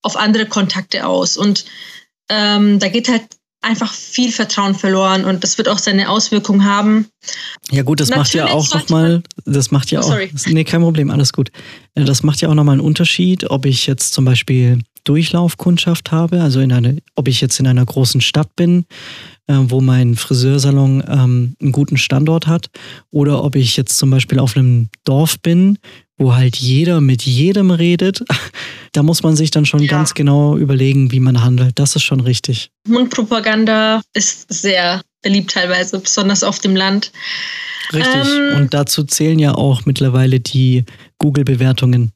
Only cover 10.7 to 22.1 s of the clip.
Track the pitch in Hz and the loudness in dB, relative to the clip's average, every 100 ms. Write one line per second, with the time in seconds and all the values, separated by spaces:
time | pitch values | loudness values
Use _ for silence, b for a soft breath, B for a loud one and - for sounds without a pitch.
10.7 | 165 170 160 143 143 135 - 131 B B | 2 2 2 0 2 0 0 -4 B B
11.7 | B B - 139 135 151 147 165 151 147 | B B -2 0 2 0 0 0 2 4
12.7 | 139 147 156 165 - 180 185 - 139 135 | 4 2 0 0 2 0 0 -2 -2 0
13.7 | 127 - 135 - - 131 123 - 127 123 | -2 -2 -2 -4 0 2 2 2 2 2
14.7 | 123 113 _ - 147 165 170 175 - - | 2 -2 _ -2 0 0 0 0 -2 0
15.7 | 170 - 170 - 160 165 175 160 127 135 | 0 0 -2 -2 -2 0 0 2 2 2
16.7 | 123 120 143 _ - 135 127 131 - 131 | 2 0 -2 _ -4 -2 0 -2 0 2
17.7 | 123 123 - 131 127 - 151 156 - 175 | 2 2 0 0 0 0 -2 -4 -2 2
18.7 | 175 170 B B B B B - 139 127 | 2 0 B B B B B -2 0 2
19.7 | 131 131 127 123 117 - 127 127 139 135 | 2 2 2 2 0 0 0 2 2 2
20.7 | 139 135 135 139 139 127 123 123 139 147 | 2 2 2 0 0 0 0 -2 -2 -2
21.7 | 131 143 135 - | 0 0 -2 -2